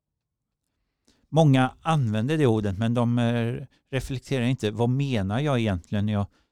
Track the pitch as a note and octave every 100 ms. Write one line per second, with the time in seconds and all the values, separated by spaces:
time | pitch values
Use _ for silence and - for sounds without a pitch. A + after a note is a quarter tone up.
0 | _ _ _ _ _ _ _ _ _ _
1 | _ _ _ D3 D#3 C3 B2+ - - D#3
2 | A#2 G#2+ A#2+ D#3 C#3 A2 G2+ F#2 A#2 A#2+
3 | A#2 A#2+ A#2 A#2+ A#2 C3 C3+ _ _ C3+
4 | - B2+ - C3+ A#2+ C3 G#2+ A2 A#2 C3
5 | C#3 A#2+ F#2+ A2+ D3 B2+ A2 F2+ - G#2
6 | G#2 G#2 G2+ _ _